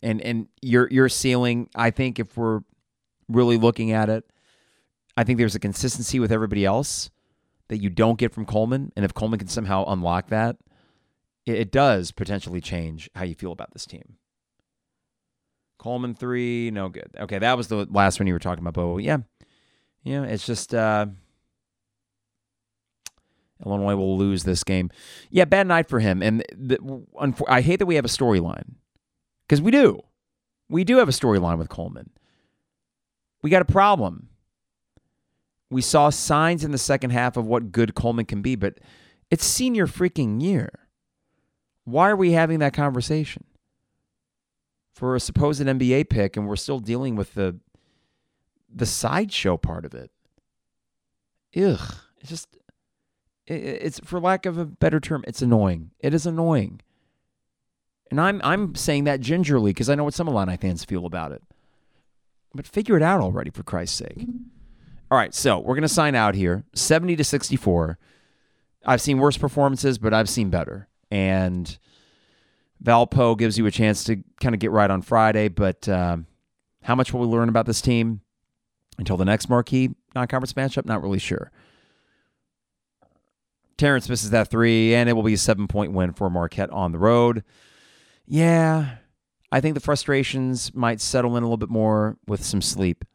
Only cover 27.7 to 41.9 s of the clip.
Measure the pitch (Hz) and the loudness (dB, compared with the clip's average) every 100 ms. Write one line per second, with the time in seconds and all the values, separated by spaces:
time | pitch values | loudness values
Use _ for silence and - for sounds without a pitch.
27.7 | 185 180 156 120 - 123 95 85 - - | 2 2 0 0 0 2 2 0 -6 -14
28.7 | - _ _ _ _ _ _ - 147 196 | -20 _ _ _ _ _ _ 0 2 4
29.7 | 277 202 95 - _ _ _ _ _ - | 6 6 4 -8 _ _ _ _ _ -6
30.7 | 170 185 254 180 123 123 101 85 82 85 | -2 4 6 4 2 2 2 0 -2 -6
31.7 | - 90 64 - _ _ _ _ _ _ | -10 -12 -14 -20 _ _ _ _ _ _
32.7 | _ _ _ _ _ _ _ 151 185 170 | _ _ _ _ _ _ _ 2 4 4
33.7 | 190 208 185 95 82 - _ _ _ _ | 4 4 4 0 -6 -16 _ _ _ _
34.7 | _ _ _ _ _ _ _ _ _ - | _ _ _ _ _ _ _ _ _ -6
35.7 | 127 123 151 147 - - 151 165 175 151 | -4 2 4 4 2 0 2 2 0 -2
36.7 | 135 - 135 127 123 123 123 110 117 110 | -2 0 -2 0 0 0 -2 -2 -2 0
37.7 | 117 110 - 120 117 110 101 123 117 98 | 0 0 0 -2 -2 -4 -4 -4 -2 -4
38.7 | - - - _ _ _ 170 - - 254 | -6 -18 -20 _ _ _ -2 0 0 0
39.7 | 226 165 - 180 165 117 110 180 165 - | 0 0 0 -2 0 -2 -2 0 -2 -4
40.7 | - _ _ _ _ _ _ _ _ _ | -10 _ _ _ _ _ _ _ _ _
41.7 | _ 120 | _ -2